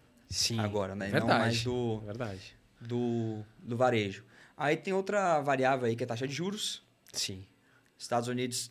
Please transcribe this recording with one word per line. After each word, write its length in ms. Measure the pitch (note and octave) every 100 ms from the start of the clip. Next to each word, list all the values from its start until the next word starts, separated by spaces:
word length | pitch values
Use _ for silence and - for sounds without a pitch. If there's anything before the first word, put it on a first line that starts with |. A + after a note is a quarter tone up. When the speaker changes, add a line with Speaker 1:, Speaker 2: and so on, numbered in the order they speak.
| _ _ -
Speaker 1:
Sim, 300 | - - A2+
Speaker 2:
Agora, 340 | G#2+ G#2 F#2+
né? 120 | G2 G2
Speaker 1:
verdade, 220 | B2 A2+
Speaker 2:
Não 80 | C3
mais 240 | A2+ A#2
do, 360 | A#2+ B2 A#2+ G#2+
Speaker 1:
verdade. 560 | G#2+ A2+ A2+ F#2+ - - _ -
Speaker 2:
do, 600 | A#2 A#2+ A#2+ A#2 A2+ G#2+ G#2 -
do 140 | B2 A#2
varejo. 480 | B2+ A2+ G2+ G2 - - - -
Aí 180 | D3 D#3+
tem 180 | G3
outra 460 | F#3+ F#3+ G#3 F#3 D#3
variável 480 | C#3 C3+ C3 C3+ A#2+
aí, 80 | A#2
que 80 |
é 20 | A#2+
a 20 |
taxa 200 | A#2 C3+
de 60 |
juros. 500 | C3+ F#3 G#3 - - _ _ -
Speaker 1:
Sim. 320 | - - F#2+ G2 _ _ _ _ -
Speaker 2:
Estados 300 | - A#2+ A#2+
Unidos 400 | B2 B2 A#2+ -